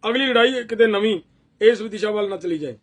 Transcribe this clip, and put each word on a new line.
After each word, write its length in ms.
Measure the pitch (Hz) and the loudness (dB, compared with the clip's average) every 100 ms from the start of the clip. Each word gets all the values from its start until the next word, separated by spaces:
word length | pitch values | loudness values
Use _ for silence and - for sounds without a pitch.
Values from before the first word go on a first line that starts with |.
| 220 | -2
ਅਗਲੀ 180 | 240 269 | -2 2
ਲੜਾਈ 380 | 233 240 262 | 4 2 0
ਕਿਤੇ 220 | 226 220 226 | -6 2 2
ਨਵੀਂ 340 | 202 214 190 - _ _ _ | 2 0 -2 -6 _ _ _
ਇਸ 220 | 220 226 | 2 2
ਦਿਸ਼ਾ 280 | 220 202 214 | -4 -6 -4
ਵੱਲ 180 | 208 202 | -4 -4
ਨਾ 80 | 190 | -6
ਚਲੀ 220 | 180 160 | -6 -6
ਜਾਏ। 180 | 147 107 | -8 -12